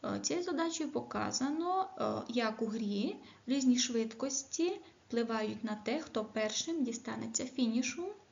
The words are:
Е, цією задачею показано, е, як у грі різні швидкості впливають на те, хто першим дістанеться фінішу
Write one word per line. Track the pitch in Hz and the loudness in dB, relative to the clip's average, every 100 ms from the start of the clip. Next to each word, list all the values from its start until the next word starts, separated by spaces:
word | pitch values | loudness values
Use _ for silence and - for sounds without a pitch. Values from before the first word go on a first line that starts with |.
Е, | - 202 | -2 -2
цією | 202 311 349 | 0 0 0
задачею | 302 330 330 302 | 0 0 0 -2
показано, | 240 - 208 208 - 262 302 349 370 381 - | -2 -4 -2 -2 0 0 0 2 2 0 0
е, | - 214 - | -2 0 -2
як | 233 220 220 | 0 0 0
у | 220 | -2
грі | 220 208 202 262 415 - - - | 0 0 2 0 -2 -10 -14 0
різні | 277 262 247 | 4 6 6
швидкості | - 226 220 - 269 277 - - 339 403 - - - | 6 2 0 -2 -2 -2 -4 0 0 0 -10 -20 -4
впливають | 233 226 226 214 208 | -2 0 0 0 -2
на | 220 208 | -4 -4
те, | - 285 | -2 -2
хто | 320 233 220 | 0 -2 -2
першим | - 214 - - 330 | 0 0 0 -2 0
дістанеться | 240 226 - 226 226 - 262 | 0 0 -4 -4 -2 -2 -2
фінішу | - 240 226 262 - 359 415 - | 2 2 4 0 -2 -6 -6 -16